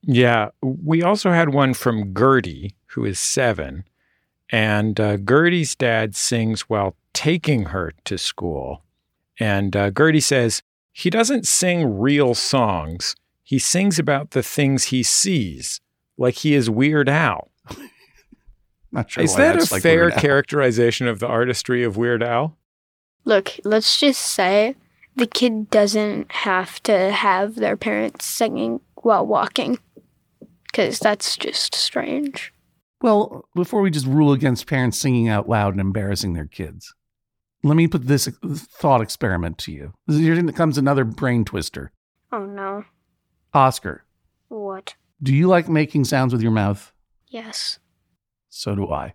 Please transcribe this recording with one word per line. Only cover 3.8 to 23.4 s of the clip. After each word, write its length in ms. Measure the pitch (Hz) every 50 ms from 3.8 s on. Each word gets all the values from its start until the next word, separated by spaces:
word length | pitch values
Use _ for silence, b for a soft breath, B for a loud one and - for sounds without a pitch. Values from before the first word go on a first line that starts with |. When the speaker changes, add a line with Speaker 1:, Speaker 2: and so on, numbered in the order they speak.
| 98 _ _ _ _ _ _ _ _ _ _ _ _ _
Speaker 1:
And, 480 | - 113 110 110 104 104 104 110 104 -
uh, 180 | 107 104 104 101
Gertie's 580 | 98 98 120 147 160 175 175 175 160 131 -
dad 400 | _ 131 120 113 110 110 110 101
sings 460 | - - - 127 117 110 110 110 104
while 340 | - _ 113 107 101 95 - _ _ _ _
taking 520 | - - 151 170 175 - - 147 120 101
her 280 | 82 73 95 87 82 80 _ _
to 120 | - 101 90
school. 640 | - - - - - 87 80 69 65 65 69 - _ _ _ _ _ _ _ _ _ _ _ -
And, 360 | 113 107 101 98 101 98 92
uh, 160 | 101 101 101
Gertie 280 | 98 - 151 160 156 156
says, 440 | 131 - 143 131 120 117 107 - _ _ _ _ _ _
"He 200 | _ - - 185
doesn't 340 | 175 226 233 220 285 247 202
sing 540 | - - - 180 180 175 175 160 131 107 98
real 340 | 107 139 143 143 143 127 120
songs. 840 | - - - - 135 120 107 95 87 76 78 82 87 - - - _ _ _ _ _ _
He 160 | _ 143 131
sings 400 | - - - 175 190 202 180 156
about 320 | 156 147 143 139 147 -
the 100 | - 135
things 440 | 120 - - - 147 139 139 131 -
he 180 | - - 127 120
sees, 760 | - - - - 196 190 156 110 90 73 65 - - - - _ _ _ _ _ _ _ -
like 200 | 127 123 123 -
he 180 | - 156 147
is 160 | 143 123 113
Weird 360 | 110 107 131 147 156 151 143 127
Al." 440 | 143 156 165 135 95 - - _ _ _ _ B
Speaker 2:
<laughs> 80 | B B B B B B B B B B B B - _ _ - - _ _ _ _ _ _ -
Not 180 | - 151 117 -
sure 140 | - - 165
Speaker 1:
Is 100 | 156 -
Speaker 2:
why 40 | -
Speaker 1:
that 140 | 269 320 339 349
Speaker 2:
that's 120 | 330 -
Speaker 1:
a 40 | -
Speaker 2:
like 80 | 190 -
Speaker 1:
fair 180 | 170 165 165
Speaker 2:
Weird 120 | 170 170 -
Al. 60 | -
Speaker 1:
characterization 880 | 156 143 139 139 143 - - 147 139 127 113 110 120 117 113 - 127 120
of 120 | 113 98
the 80 | 110 120
artistry 560 | 120 113 120 123 120 - - - 127 123 123
of 120 | 117 98 104
Weird 260 | 117 120 120 113 117
Al? 340 | 120 120 117 139 160 156 _ _ _ _ _ _ _ _ _ _ _ _ _ _
Speaker 3:
Look, 280 | - 220 196